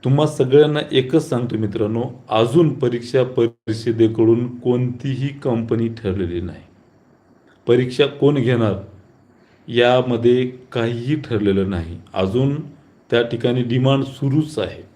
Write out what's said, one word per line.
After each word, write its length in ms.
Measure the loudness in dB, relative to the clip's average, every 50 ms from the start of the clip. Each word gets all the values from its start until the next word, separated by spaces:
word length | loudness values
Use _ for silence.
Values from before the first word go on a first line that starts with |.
| 2
तुम्हा 240 | 2 2 4 4
सगळ्यांना 520 | 2 2 0 0 4 6 6 6 6 2 -2 -4 0
एकच 380 | 0 0 0 2 0 0 0 0
सांगतो 280 | -4 -4 -4 -4 -4
मित्रांनो, 460 | -4 -4 -4 -2 -2 -2 -2 -2 -2 -4 -4 -8 -14 -8 -2
अजून 500 | 2 2 2 4 4 4 4 4 2 0
परीक्षा 440 | -2 -2 -2 -4 -8 -2 0 0 0
परिषदेकडून 1400 | 0 0 0 0 0 -2 _ _ -8 -6 -4 -2 -4 2 2 2 2 4 2 4 4 4 2 0 -6 -8 -6
कोणतीही 680 | -2 0 0 0 0 -2 -4 -6 -6 -6 -4 -4 -4
कंपनी 600 | -6 -6 -6 -4 -4 -2 -2 -2 -2 -2 -2 -2
ठरलेली 540 | -4 -6 -6 -4 -4 -4 -2 -4 -4 -4 -6
नाही. 200 | -8 -8 -12 -14 -20 _ _ _ _ _ _ _ _ _ _ _ _ _ _ _ _ _ _ _ _
परीक्षा 380 | 2 2 2 2 -2 0 0 0
कोण 300 | 0 0 0 2 2 2
घेणार 380 | 2 0 0 0 2 2 0 -2 -4 -8 -16 -20 -20 _ _ _ _ _ _ _ _ _ _ _ _ _
यामध्ये 840 | -2 2 4 4 6 4 4 2 2 -2 2 2 4 4 4 0 -2 -6 -12 -20 _
काहीही 500 | -6 -4 -4 -2 -4 -6 -4 -4 -4 -4
ठरलेलं 480 | -4 -4 -4 0 0 2 2 0 0 -2
नाही. 320 | -4 -6 -6 -8 -10 -16 -16 -10 -4
अजून 480 | -2 -2 0 0 0 0 0 -2 -4 -8 -12 -16 -20 _ _ _ _ _ _
त्या 120 | 0 0
ठिकाणी 420 | 0 0 -4 -2 -2 -2 0 0 -2
डिमांड 400 | 0 0 0 2 2 2 0 -2
सुरूच 560 | -4 -8 -6 -4 0 0 0 -2 -2 -4 -6
आहे. 240 | -6 -6 -8 -14 -20 -20 _